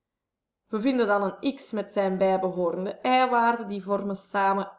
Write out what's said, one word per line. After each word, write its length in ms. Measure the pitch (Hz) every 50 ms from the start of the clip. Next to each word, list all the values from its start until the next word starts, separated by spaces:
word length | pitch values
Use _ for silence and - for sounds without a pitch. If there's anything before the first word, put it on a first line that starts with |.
| _ _ _ _ _ _ _ _ _ _ _ _ _
We 140 | - - 214
vinden 260 | 214 277 254 247 233
dan 140 | 202 208 202 202
een 320 | 190 - - - 277 -
x 160 | - - -
met 200 | 233 208 196 -
zijn 260 | - 208 196 190 185
bijbehorende 840 | 185 190 190 190 185 185 185 180 180 180 170 165 180 185 208 - -
y-waarde. 640 | - 254 254 254 262 240 240 233 233 233 233 233 220
Die 180 | 196 202 196 180
vormen 320 | 190 202 196 196 202 196
samen 560 | 190 - - - 202 196 196 196 202 190 - -